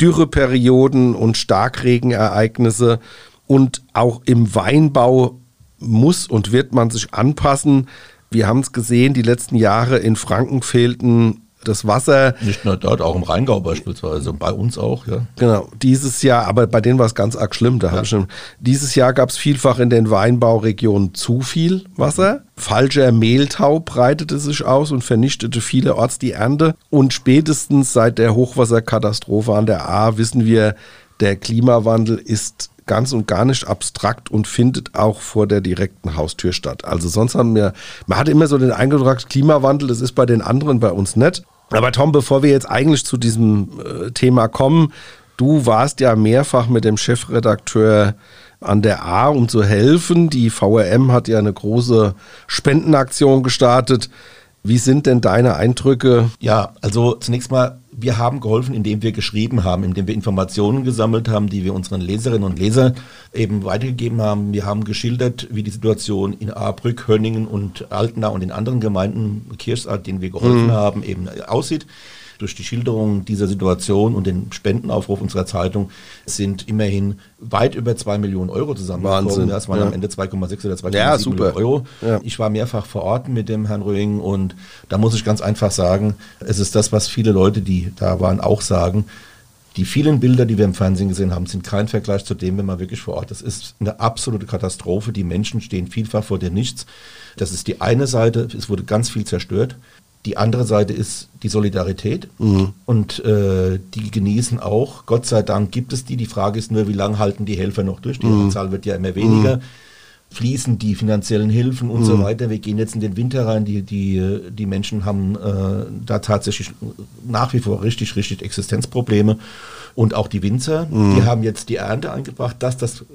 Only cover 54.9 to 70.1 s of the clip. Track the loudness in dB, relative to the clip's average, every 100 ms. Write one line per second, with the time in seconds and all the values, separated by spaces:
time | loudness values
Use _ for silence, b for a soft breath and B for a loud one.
54.9 | 2 4 2 4 4 2 2 0 2 2
55.9 | 2 4 4 2 -2 0 0 -2 -4 -2
56.9 | 2 2 0 -4 -4 -2 0 0 -4 _
57.9 | -6 -4 0 -2 -2 0 0 0 -4 -2
58.9 | -2 -2 -4 -4 -2 -2 0 0 0 -2
59.9 | -2 -4 -4 -2 -2 -2 0 0 0 -2
60.9 | -2 0 0 0 -2 -2 -2 -4 -4 -6
61.9 | -6 -4 -4 -2 -2 -2 -2 0 4 2
62.9 | 0 B B B -6 -4 -2 -4 -4 -4
63.9 | -4 -4 -2 0 0 -2 -4 -2 -4 -4
64.9 | -4 -4 -2 -2 -4 -8 -6 -6 -4 -2
65.9 | -2 -2 -4 -4 -6 -8 -6 -8 -4 -6
66.9 | -4 0 0 0 -4 -4 -6 -8 -10 -8
67.9 | -4 -4 -2 -4 -4 -6 -6 -4 -2 -2
68.9 | -2 -2 -4 -6 -6 -12 -12 -6 -6 -6
69.9 | -8 -8